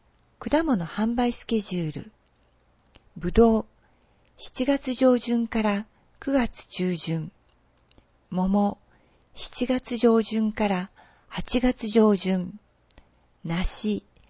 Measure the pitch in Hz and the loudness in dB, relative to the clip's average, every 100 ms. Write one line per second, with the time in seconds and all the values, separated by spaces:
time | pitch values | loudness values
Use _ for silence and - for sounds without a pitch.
0 | _ _ _ _ - 294 320 226 165 - | _ _ _ _ 0 0 2 0 -2 -2
1 | 220 240 240 240 - 226 196 180 160 143 | -2 0 0 -2 -2 -2 -2 -4 -4 -6
2 | - _ _ _ _ _ _ _ _ - | -12 _ _ _ _ _ _ _ _ -20
3 | _ - 165 190 233 220 - _ _ _ | _ -8 0 6 6 4 -2 _ _ _
4 | _ _ _ _ - - 254 277 - 247 | _ _ _ _ -12 -4 0 0 -2 2
5 | 262 247 233 233 233 220 214 202 220 _ | 4 4 0 -2 -2 0 0 0 -4 _
6 | _ _ - 269 233 - - - 180 175 | _ _ -2 0 0 -4 -12 -4 -2 -2
7 | - 165 160 _ _ _ _ _ _ _ | -4 -4 -6 _ _ _ _ _ _ _
8 | _ _ _ 175 190 196 202 - _ _ | _ _ _ -2 0 2 0 -2 _ _
9 | _ _ _ - - - - 254 - 240 | _ _ _ -12 -10 -6 -2 -2 -2 2
10 | 240 226 214 220 220 214 214 185 190 _ | 4 4 2 -2 -2 0 0 0 -4 _
11 | - _ _ - - - 254 254 226 220 | -20 _ _ -8 -2 0 2 0 0 4
12 | 214 202 185 185 180 202 _ _ _ - | 4 4 0 -2 -4 -10 _ _ _ -20
13 | _ _ _ _ 165 170 185 - 214 202 | _ _ _ _ -6 -4 -2 -4 -4 -4
14 | - _ _ | -6 _ _